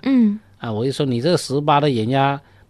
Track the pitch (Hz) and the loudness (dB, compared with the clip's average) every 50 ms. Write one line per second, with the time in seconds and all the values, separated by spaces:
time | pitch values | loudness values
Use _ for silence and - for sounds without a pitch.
0 | - 262 269 247 226 208 202 214 - _ - _ - 117 107 107 123 139 127 - | -2 0 2 4 2 2 0 -4 -10 _ -18 _ -8 -6 -4 -2 -2 -2 -2 -2
1 | 147 135 120 117 127 175 175 - - - 131 147 147 151 143 143 147 147 127 110 | -2 -2 -2 0 0 0 0 0 -2 -4 -4 -2 2 2 2 4 2 2 0 0
2 | 107 120 135 135 139 139 139 139 - _ _ - - | -2 0 0 0 0 0 -2 -4 -10 _ _ -20 -20